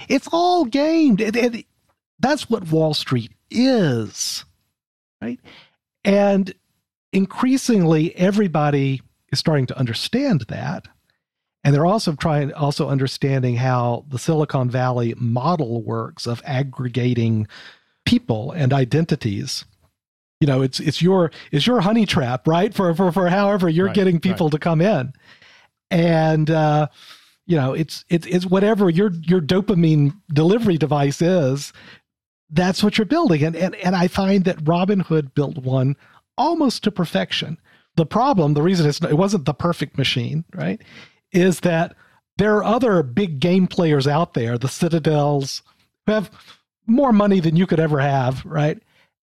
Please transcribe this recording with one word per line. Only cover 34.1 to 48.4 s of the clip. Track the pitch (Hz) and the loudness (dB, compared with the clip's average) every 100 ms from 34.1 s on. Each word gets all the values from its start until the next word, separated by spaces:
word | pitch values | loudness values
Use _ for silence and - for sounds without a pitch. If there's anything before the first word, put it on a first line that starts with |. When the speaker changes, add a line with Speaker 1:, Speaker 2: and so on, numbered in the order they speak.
| - 190 196 | 0 0 2
Speaker 1:
that | 185 156 | 0 -2
Robinhood | 151 170 185 202 165 160 139 | 0 0 2 0 0 -2 -2
built | - 139 156 | -2 -4 -4
one | 127 131 131 143 _ _ _ - | -2 0 0 -2 _ _ _ -4
almost | 277 339 277 - | -2 0 0 0
to | - | -4
perfection. | 196 170 190 185 - 156 160 _ _ _ - | -4 -4 -4 -4 -6 -6 -10 _ _ _ -2
The | 156 | 0
problem, | 208 262 226 147 | 2 2 2 2
the | 147 | 2
reason | 160 190 147 | 2 2 0
it's, | 143 | 0
it | 165 151 | 0 0
wasn't | 196 202 | 2 0
the | 139 | -2
perfect | 143 175 170 151 - | -2 -2 -4 -6 -4
machine, | 127 - 120 147 165 | -2 -2 -4 -6 -8
right, | 185 156 214 - - - _ _ | -8 -6 -6 -10 -20 -20 _ _
is | 180 185 170 | 2 2 2
that | 180 165 170 - _ _ _ - | 0 0 -2 -8 _ _ _ -2
there | 208 214 | 2 2
are | |
other | 190 226 247 185 | 2 0 2 2
big | 139 120 202 143 | 0 -2 -2 0
game | 175 185 180 | 2 2 2
players | - 170 147 135 | 0 2 2 2
out | 147 170 | 0 -2
there, | - 117 120 | -2 -4 -2
the | 131 | -4
Citadels, | - 175 165 156 151 147 143 135 - - _ _ _ - | -2 -2 0 0 0 2 0 -4 -10 -16 _ _ _ -4
who | |
have | 214 185 - - - _ _ - | -2 -4 -12 -20 -20 _ _ -2
more | 233 277 | 2 4
money | 208 208 190 | 4 4 2
than | 165 160 | 2 2
you | 185 | 2
could | 160 | 2
ever | 160 147 | 2 2
have, | 143 139 127 131 | 0 0 0 -4